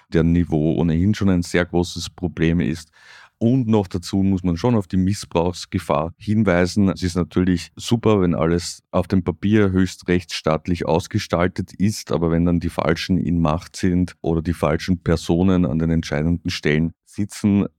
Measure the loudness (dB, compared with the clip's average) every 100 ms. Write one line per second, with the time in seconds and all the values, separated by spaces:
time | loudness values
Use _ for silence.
0 | _ 0 4 2 2 2 2 2 0 2
1 | 0 0 0 0 0 -2 0 0 -2 -6
2 | -12 -6 -6 0 0 2 -2 -4 -10 _
3 | -20 -20 -18 -2 0 2 2 0 0 -6
4 | -2 0 2 0 0 0 0 0 0 0
5 | 0 -2 -4 0 0 -4 -6 -6 0 0
6 | -2 -8 -2 0 4 4 2 2 0 0
7 | -2 -2 -2 0 2 0 -2 -10 -2 0
8 | 2 2 2 0 0 0 -4 -14 -4 -2
9 | 0 0 0 -2 0 2 2 2 0 -2
10 | -2 -2 -2 -4 -2 -2 -2 -4 0 0
11 | 0 -6 -2 0 0 -2 -8 -2 -2 -2
12 | -4 -2 0 2 2 0 -2 -2 -2 -2
13 | 0 -2 0 0 0 -2 -6 -4 0 0
14 | -2 -4 -2 -2 -2 -2 0 0 -2 -4
15 | 0 -2 0 2 2 2 0 0 0 0
16 | -2 -2 0 -2 -4 -4 0 0 0 -6
17 | _ -8 -8 -2 2 2 0